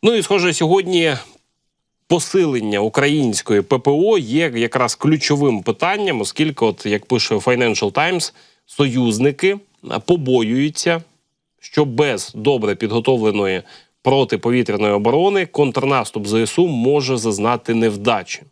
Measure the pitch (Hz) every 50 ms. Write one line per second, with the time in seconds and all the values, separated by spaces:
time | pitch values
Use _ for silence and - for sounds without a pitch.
0 | - 208 240 220 175 - 202 196 175 180 160 - 170 156 175 196 185 175 185 175
1 | 165 160 139 123 - - - _ _ _ _ _ _ _ _ _ _ _ _ _
2 | _ _ 170 170 - - - 196 175 156 135 120 107 107 104 101 104 110 - -
3 | 135 143 147 151 139 120 104 - - - 110 101 95 - 135 127 - 143 143 151
4 | 175 214 226 190 139 110 120 151 170 151 120 117 117 113 - 131 127 117 - _
5 | - 151 156 147 - - 147 143 143 139 117 104 90 - 110 - - 175 196 214
6 | 208 190 151 117 101 - - - 156 156 143 - 113 110 98 - - 107 104 104
7 | - _ 127 127 - - 113 104 - 127 123 120 127 117 107 - 113 101 92 -
8 | 151 175 185 175 165 - _ _ _ _ _ _ _ _ - - 143 135 120 131
9 | 123 117 107 107 127 143 135 135 - 190 202 202 202 _ _ _ - - - 101
10 | 107 - 180 175 143 127 127 123 113 107 120 131 143 151 151 - - 175 170 165
11 | 165 _ _ _ _ _ _ _ _ _ _ _ _ - - - 151 139 117 113
12 | 151 143 120 98 - - - 110 110 139 143 123 107 104 98 - 113 107 107 117
13 | 110 - 131 120 110 110 101 104 101 95 95 90 - - - - _ _ _ _
14 | _ 131 135 139 131 - - 98 - 120 123 127 117 - 104 101 107 104 101 101
15 | 104 117 123 151 175 196 202 196 180 - _ - 147 135 113 135 127 135 143 131
16 | 107 - - 110 104 101 107 113 117 107 - - 180 175 147 120 113 127 143 147
17 | 135 127 131 120 107 113 104 98 104 113 120 117 - - 117 113 113 113 104 101
18 | 101 120 117 104 90 - - - - -